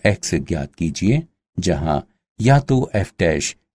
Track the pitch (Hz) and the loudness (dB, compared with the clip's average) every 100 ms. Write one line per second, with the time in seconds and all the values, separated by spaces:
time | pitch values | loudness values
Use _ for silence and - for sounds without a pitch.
0 | 104 101 - 80 69 78 69 - 82 - | 0 0 -2 -4 -4 -6 -6 -6 -6 -2
1 | 95 147 165 _ _ - 92 73 78 71 | 0 0 -2 _ _ -4 -2 0 0 -2
2 | - _ _ - 117 139 - 131 - 101 | -4 _ _ -2 4 4 2 -2 0 -4
3 | 95 - 85 76 - - _ | -4 -2 0 0 -4 -10 _